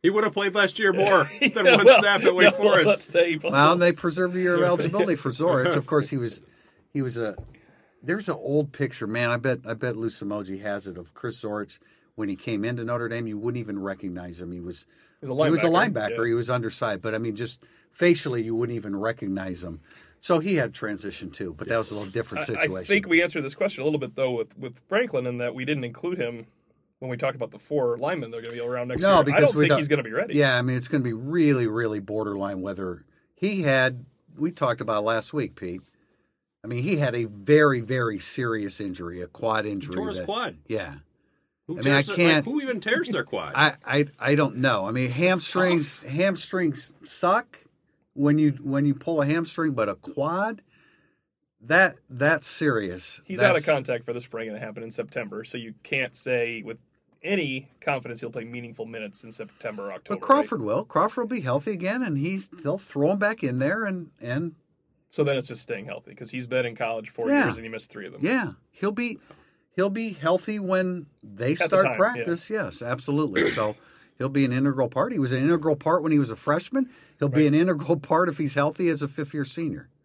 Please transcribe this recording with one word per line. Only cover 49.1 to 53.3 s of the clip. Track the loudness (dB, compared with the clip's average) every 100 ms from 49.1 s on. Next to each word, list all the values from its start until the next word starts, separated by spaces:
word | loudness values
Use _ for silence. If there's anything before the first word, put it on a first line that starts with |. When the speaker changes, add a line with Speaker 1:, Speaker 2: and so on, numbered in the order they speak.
| 0
Speaker 3:
a | 2
hamstring, | 0 -2 -2 -2
but | 0 -2
a |
quad, | -2 -8 -4 -2 -2 -4 -6 _ _ _ _ _ _ _ _ _ _
that, | 2 4 4 2 _
that's | 0 2 2 -2
serious. | 0 2 2 -2 -8 -12 -16
Speaker 2:
He's | -10